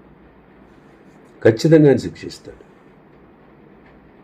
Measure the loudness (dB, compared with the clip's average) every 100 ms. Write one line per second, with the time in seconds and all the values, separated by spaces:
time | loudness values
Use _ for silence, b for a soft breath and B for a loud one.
0 | _ _ _ _ _ _ _ _ _ _
1 | _ _ _ -4 -2 0 2 2 2 0
2 | -6 -16 -20 -20 -20 -20 _ _ _ _
3 | _ _ _ _ _ _ _ _ _ _
4 | _ _